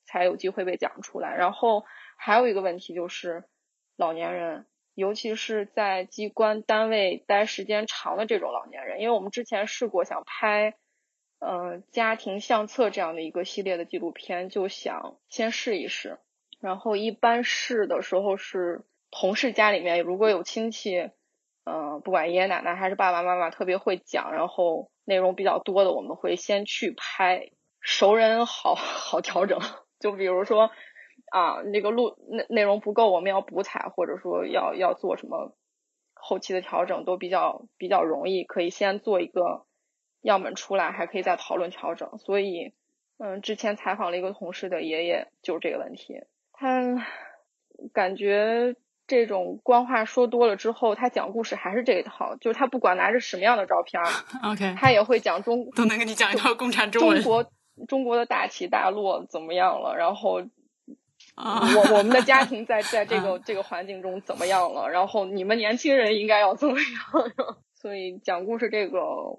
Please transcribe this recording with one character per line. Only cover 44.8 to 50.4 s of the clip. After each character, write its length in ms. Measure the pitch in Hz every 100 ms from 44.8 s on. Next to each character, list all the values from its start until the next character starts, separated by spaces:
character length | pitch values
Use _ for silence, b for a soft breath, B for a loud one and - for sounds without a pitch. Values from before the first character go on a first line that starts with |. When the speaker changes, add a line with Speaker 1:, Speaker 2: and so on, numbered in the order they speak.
Speaker 1:
爷 220 | 160 156
爷， 240 | 175 170 - _
就 160 | - 170
这 120 | 170
个 80 | -
问 140 | -
题， 300 | - - - - _ _
他 540 | - 269 254 247 247 B B B B B _ _ - -
感 240 | - 185 196
觉 580 | 202 202 214 233 247 247 _ _ -
这 200 | 254 220
种 320 | 196 180 190
官 240 | - 240 247
话 180 | 247
说 220 | 220 - 240
多 200 | 240